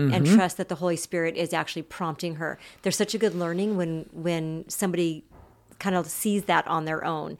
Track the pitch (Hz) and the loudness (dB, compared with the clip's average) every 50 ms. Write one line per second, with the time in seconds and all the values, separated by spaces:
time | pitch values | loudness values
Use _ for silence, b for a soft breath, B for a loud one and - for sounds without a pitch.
0 | 143 139 123 185 143 156 196 226 185 175 - - 185 - 180 147 180 180 170 160 | 2 4 4 6 6 8 8 8 8 4 0 -4 -6 -6 -4 -2 0 0 0 -2
1 | - - - 170 165 165 160 - 170 160 180 160 156 - - 170 156 - - - | -4 -4 -2 -2 -2 -2 -2 -2 -2 -2 -2 -2 -2 -4 -6 -8 -10 -10 -8 -6
2 | 185 160 151 - - 170 160 151 165 151 - B B B B B - 190 - - | -4 -4 -4 -4 -6 -6 -6 -6 -6 -6 -8 B B B B B -2 -2 0 0
3 | 208 202 - 208 220 208 170 180 175 165 170 180 202 214 214 185 175 165 160 160 | 0 -2 0 0 0 0 0 0 -2 -2 0 0 0 0 0 0 0 0 -2 -4
4 | 156 - - 165 160 175 170 165 160 160 160 160 - - - - 208 185 170 175 | -6 -10 -10 -6 -2 -2 -2 -2 -2 -4 -6 -8 -8 -8 -4 -2 -2 0 0 2
5 | 175 165 156 156 - _ - - - - - _ _ _ - - - 196 185 180 | 0 0 -2 -4 -10 _ -20 -20 -20 -20 -20 _ _ _ -16 -6 -2 0 0 0
6 | 160 156 - - - 220 202 202 185 - 170 160 - - 165 160 156 156 160 160 | 0 -2 -4 -2 0 0 0 2 2 4 2 2 2 2 -2 -2 -2 -2 -4 -2
7 | - 160 160 156 151 156 151 | -2 -2 -4 -4 -6 -8 -10